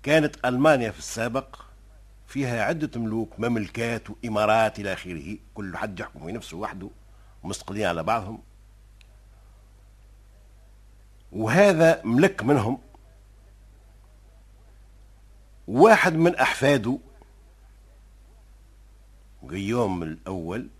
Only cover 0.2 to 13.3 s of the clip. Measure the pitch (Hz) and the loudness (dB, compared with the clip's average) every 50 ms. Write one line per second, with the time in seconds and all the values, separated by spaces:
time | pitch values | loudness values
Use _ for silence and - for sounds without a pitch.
0.2 | 147 147 - - - 127 127 123 143 160 147 131 117 110 95 - - - - 113 | 2 2 -4 -4 -4 -2 0 4 4 4 4 4 2 -4 -6 -10 -14 -12 -8 -6
1.2 | 113 120 113 135 - - - - - - - - - - - - - - - - | -6 -4 -4 -6 -6 -8 -20 -20 -20 -20 -20 -20 -20 -20 -20 -20 -20 -20 -20 -20
2.2 | - - - 135 139 123 120 117 104 117 170 156 151 - - 120 113 110 107 113 | -20 -10 -6 -6 -4 -2 -2 -2 -2 -2 -2 -4 -6 -6 -6 -6 -6 -4 -4 -4
3.2 | 110 104 - - 107 120 120 113 104 85 - 117 117 117 120 107 - - 104 - | -6 -6 -6 -4 -2 -2 -2 -2 -4 -6 -6 -6 -4 -4 -4 -6 -8 -14 -16 -12
4.2 | - 117 107 104 110 107 110 113 113 107 - 104 101 98 92 - - 90 87 78 | -10 -4 -2 0 2 4 4 4 2 0 -2 -6 -8 -8 -8 -8 -8 -12 -12 -10
5.2 | 69 87 107 - - - - 107 104 95 85 87 110 107 95 90 110 - - 76 | -10 -12 -14 -14 -16 -18 -14 -12 -12 -10 -8 -8 -8 -8 -8 -12 -12 -14 -14 -14
6.2 | 78 85 107 117 - - 78 87 107 - - 95 92 101 - - - - - - | -12 -12 -12 -12 -12 -14 -12 -10 -10 -10 -12 -12 -16 -16 -18 -20 -20 -20 -20 -20
7.2 | - - - - - 90 101 - - - 98 104 107 90 85 82 80 95 113 113 | -20 -20 -20 -16 -10 -10 -10 -10 -10 -10 -6 -2 -2 -2 -2 -2 -2 -2 -4 -4
8.2 | 95 98 113 - - - - - - - - - - - - - - - - - | -4 -10 -14 -16 -18 -20 -20 -20 -20 -20 -20 -20 -20 -20 -20 -20 -20 -20 -20 -20
9.2 | - - - - - - - - - - - - - - - - - - - - | -20 -20 -20 -20 -20 -20 -20 -20 -20 -20 -20 -20 -20 -20 -20 -20 -20 -20 -20 -20
10.2 | - - - - - - - - - - - - - - - - - - - - | -20 -20 -20 -20 -20 -20 -20 -20 -20 -20 -20 -20 -20 -20 -20 -20 -20 -20 -20 -20
11.2 | - - - 101 110 110 123 180 208 202 185 156 165 160 160 - - 110 117 131 | -20 -14 -8 -6 -2 0 4 6 6 6 6 6 6 4 4 2 0 0 2 4
12.2 | 175 190 196 - 107 123 147 131 104 113 - - - - - - - - - - | 4 2 2 -2 0 2 2 2 2 -2 -4 -6 -10 -20 -20 -20 -20 -20 -20 -20
13.2 | - - | -20 -20